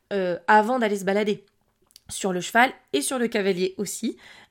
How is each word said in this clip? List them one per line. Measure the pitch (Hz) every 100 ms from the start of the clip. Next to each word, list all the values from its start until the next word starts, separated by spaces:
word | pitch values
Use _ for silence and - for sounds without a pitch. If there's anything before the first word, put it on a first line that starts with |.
| -
euh, | 202 185 170 -
avant | 214 214 247
d'aller | 220 202
se | 190
balader. | 196 214 196 - _ _ _ _ - -
Sur | - 196
le | 180
cheval | 175 226 254 - _
et | 190
sur | 277 269
le | 233
cavalier | 233 196 175 185 -
aussi, | 196 - 220 - - - -